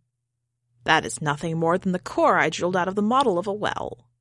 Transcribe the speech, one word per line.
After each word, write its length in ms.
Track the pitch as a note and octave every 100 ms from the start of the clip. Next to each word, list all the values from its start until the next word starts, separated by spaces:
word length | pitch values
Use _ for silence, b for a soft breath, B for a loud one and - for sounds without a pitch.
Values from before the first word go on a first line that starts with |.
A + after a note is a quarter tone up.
| _ _ _ _ _ _ _ _ -
"That 200 | D#3 -
is 160 | -
nothing 380 | D3+ D3 E3+ E3
more 180 | E3 F#3
than 140 | F#3+
the 80 | F3+
core 400 | - - D4 F3+
I 100 | D3
drilled 280 | - F3 F#3
out 100 | F3+
of 80 | G3+
the 80 |
model 340 | G#3 B3+ C4+ F3
of 80 | G3+
a 80 |
well." 540 | G#3 F3+ - - - _ _